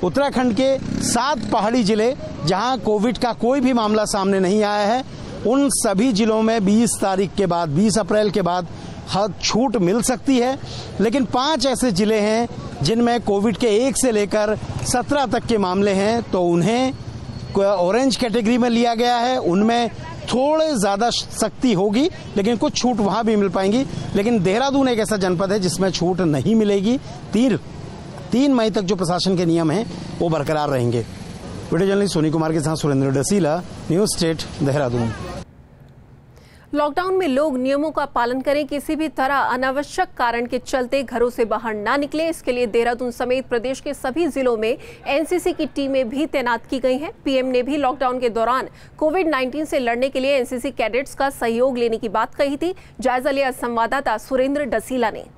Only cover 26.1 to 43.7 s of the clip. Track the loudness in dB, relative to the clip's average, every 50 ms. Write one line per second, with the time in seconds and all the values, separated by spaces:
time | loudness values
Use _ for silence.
26.1 | 0 2 2 0 2 2 2 2 4 4 4 4 2 2 2 2 0 0 -2 -8
27.1 | -14 -14 -14 -2 0 2 2 4 2 0 -4 -8 -14 -14 -14 -14 -14 -14 -14 -14
28.1 | -14 -14 -8 -2 0 2 4 4 4 4 2 2 0 0 0 0 0 0 0 0
29.1 | 0 0 2 0 2 2 2 2 2 2 2 2 2 0 -2 -4 -6 -10 -10 -10
30.1 | -6 -2 -2 0 0 0 0 0 0 0 0 0 0 0 0 2 0 0 -2 -4
31.1 | -10 -16 -14 -14 -14 -14 -14 -12 -12 -12 -6 -2 0 2 2 2 2 2 2 0
32.1 | 2 0 0 2 2 0 0 0 0 0 0 -2 -2 0 0 0 2 2 2 2
33.1 | 2 0 0 2 2 2 2 2 0 0 -4 -8 -14 -14 -4 -2 0 2 2 0
34.1 | 0 0 0 0 0 -2 -6 -10 -6 -2 -2 0 2 2 0 0 0 0 -2 -2
35.1 | -4 -6 -10 -12 -12 -12 -14 -16 -20 -20 -20 -20 -20 -20 -20 -20 -20 -20 -20 -20
36.1 | -20 -20 -20 -20 -20 -20 -20 -20 -20 -20 -16 -6 -2 0 0 0 0 -2 -2 0
37.1 | 0 0 0 2 2 2 2 0 0 0 0 0 0 0 0 -2 -2 -2 -4 -2
38.1 | -2 -2 0 0 -2 -2 0 0 0 0 0 -2 -4 -6 -4 -4 -4 -2 -2 -4
39.1 | -2 -2 -2 0 2 0 0 0 0 0 -2 -2 -2 -2 -6 -6 -2 -4 -4 -4
40.1 | -2 -2 -2 0 0 -2 -4 -2 -4 -6 -6 -2 -2 -2 -2 0 -2 -2 -2 -2
41.1 | -2 0 0 0 0 0 0 0 0 -4 -2 -4 -6 -4 -2 0 0 0 -2 -2
42.1 | -2 -2 -2 -2 -4 -4 -4 -4 -2 -2 -2 0 2 2 2 2 0 -2 -4 -6
43.1 | -4 -4 -2 0 0 -2 -2 -2 -4 -4 -2 -2